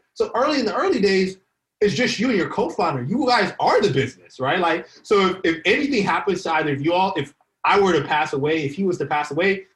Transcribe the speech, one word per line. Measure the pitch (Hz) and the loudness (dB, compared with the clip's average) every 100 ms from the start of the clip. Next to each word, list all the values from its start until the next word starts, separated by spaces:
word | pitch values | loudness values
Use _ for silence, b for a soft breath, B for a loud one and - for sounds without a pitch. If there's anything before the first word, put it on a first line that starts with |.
| _ | _
So | - 214 220 | -6 -2 0
early | 294 277 | 0 0
in | 214 | -2
the | 247 | -2
early | 381 247 | 0 2
days, | 196 190 185 - _ _ _ - | 2 2 0 -4 _ _ _ -2
it's | 208 139 | 0 0
just | 247 - | 0 0
you | 254 | 0
and | 202 | 0
your | 143 | 0
co-founder. | - 247 - 170 135 | -2 -4 -2 -2 -2
You | 131 247 254 | -2 0 2
guys | 233 190 - | 2 0 0
are | 175 403 | 2 2
the | 170 | 2
business, | 135 - - - - | 0 -2 -6 -20 -6
right? | 131 185 | -2 0
Like, | 165 170 B B | 0 -2 B B
so | - 202 190 | 0 2 2
if, | - | 0
if | 170 160 180 | -2 0 0
anything | 269 277 240 | 0 0 0
happens | 185 170 196 175 | 0 0 -2 -2
to | 170 | -2
either | 160 151 | -2 0
of | 139 151 | -2 0
you | |
all, | 180 190 185 | 2 0 -2
if | - - _ _ 160 | -8 -12 _ _ 2
I | 196 | 4
were | 190 | 4
to | 160 - | 2 0
pass | 151 156 | -2 -2
away, | 139 151 160 | -2 -2 -2
if | 139 190 | -2 -2
he | |
was | 190 165 | -2 -2
to | 147 | -2
pass | 151 143 | -2 -2
away, | 147 196 196 - | -2 0 -2 -4